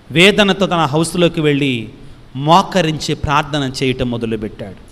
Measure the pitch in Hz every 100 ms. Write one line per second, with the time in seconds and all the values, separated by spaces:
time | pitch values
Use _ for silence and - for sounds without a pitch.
0 | - 139 190 185 196 180 180 170 147 151
1 | 165 180 170 165 151 143 139 120 107 -
2 | - - - 131 147 180 196 190 160 147
3 | - 147 - 143 147 147 131 131 131 123
4 | 123 117 113 110 104 - 101 90 -